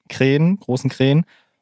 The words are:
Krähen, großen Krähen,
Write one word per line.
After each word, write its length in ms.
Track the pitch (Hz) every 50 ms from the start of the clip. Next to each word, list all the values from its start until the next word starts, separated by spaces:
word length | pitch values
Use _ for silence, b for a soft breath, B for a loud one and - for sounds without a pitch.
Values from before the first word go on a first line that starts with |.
| _ -
Krähen, 520 | - - 131 135 139 147 160 175 196 196
großen 320 | - - 123 127 - 131
Krähen, 340 | - - 131 135 143 156 175 b b b b b b b